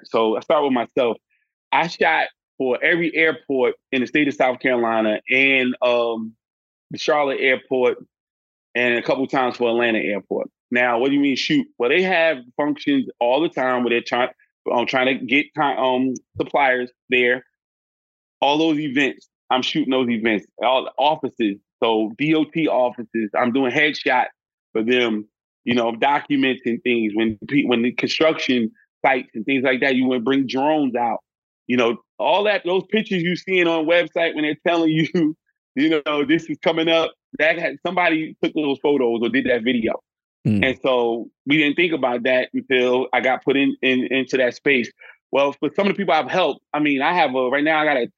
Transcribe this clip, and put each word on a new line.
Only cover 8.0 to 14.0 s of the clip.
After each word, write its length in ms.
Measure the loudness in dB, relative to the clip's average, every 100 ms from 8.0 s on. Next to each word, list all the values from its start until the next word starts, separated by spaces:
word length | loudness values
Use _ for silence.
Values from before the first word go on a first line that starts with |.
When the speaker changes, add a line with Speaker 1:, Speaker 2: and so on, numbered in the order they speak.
| -8 _ _ _ _ _ _ -2
Speaker 1:
and 180 | 0 0
a 60 |
couple 240 | -2 -2 0
times 320 | 0 0 0
for 120 | 0
Atlanta 280 | 2 0 0
airport. 540 | -2 -4 -4 -6 -6 -12 _
Now, 300 | 0 0 0
what 100 | 0
do 60 | 2
you 40 |
mean 160 | 0 0
shoot? 300 | 0 0 -2 -4
Well, 100 | 0
they 140 | 2
have 340 | 2 2 2 0 -6 -4
functions 520 | -4 -2 0 0 -2 -2
all 220 | 0 0
the 80 | 0
time 340 | -2 -2 0
where 60 | 0
they're 140 | 0